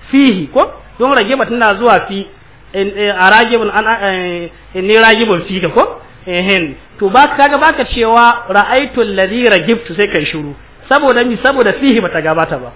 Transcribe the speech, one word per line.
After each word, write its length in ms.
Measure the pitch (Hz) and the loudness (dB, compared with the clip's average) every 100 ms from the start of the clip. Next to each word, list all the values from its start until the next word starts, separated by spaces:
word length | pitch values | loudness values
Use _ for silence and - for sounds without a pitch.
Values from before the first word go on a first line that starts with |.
| - | -2
Fihi, 360 | 269 269 190 143 | 0 2 0 -2
ko? 220 | 254 381 - - - | -2 -2 -4 -20 -4
Don 140 | 247 | 0
ragiba 320 | 269 214 269 240 | 0 0 -2 -2
tana 300 | 240 226 196 | 0 0 2
zuwa 240 | 240 190 - | 2 2 0
fi, 180 | 196 190 - - - - | -10 -12 -18 -20 -20 -12
in, 180 | 196 202 202 | -6 -6 -4
eh, 160 | 208 190 | -4 2
a 140 | 185 | 4
ragibun 400 | 220 233 233 214 | 4 4 0 0
an, 160 | 202 220 226 | -2 -2 -2
eh, 480 | 202 185 180 175 170 - - | -2 -4 -6 -8 -10 -16 -14
inni 240 | 185 190 220 | -8 0 4
ragibun 440 | 226 226 226 180 - | 4 4 2 -2 -2
fika, 240 | 190 175 | -4 -2
ko? 320 | 226 415 - - - - | 0 0 -2 -20 -18 -8
Ehen. 500 | 175 185 190 160 131 - - | -4 0 -2 -2 -10 -20 -4
To 100 | 196 | 0
ba 180 | 226 294 269 | 2 2 2
ka 100 | 285 | 2
ga 100 | 285 | 2
baka 260 | 302 294 - | 0 0 -4
cewa 600 | - 226 233 240 233 - | -2 2 4 4 2 -2
"Ra'aytu 520 | 202 208 262 277 - | 0 2 0 -2 -2
alladhi 460 | 220 196 190 226 247 | -2 0 -2 0 2
ragibtu", 460 | 196 156 233 - 170 | 2 2 -2 -4 -4
sai 120 | 208 | -2
kai 160 | 175 147 | -2 -4
shiru. 300 | 156 147 143 - - - | -8 -10 -14 -20 -20 -2
Saboda 340 | 269 285 240 | 0 2 0
mi? 140 | 247 226 | 0 0
Saboda 300 | 254 269 208 | -2 2 0
fihi 280 | - 269 226 | 2 2 2
bata 200 | 180 165 | 0 -4
gabata 360 | 156 160 160 147 | -2 -2 -2 -4
ba. 140 | 123 | -10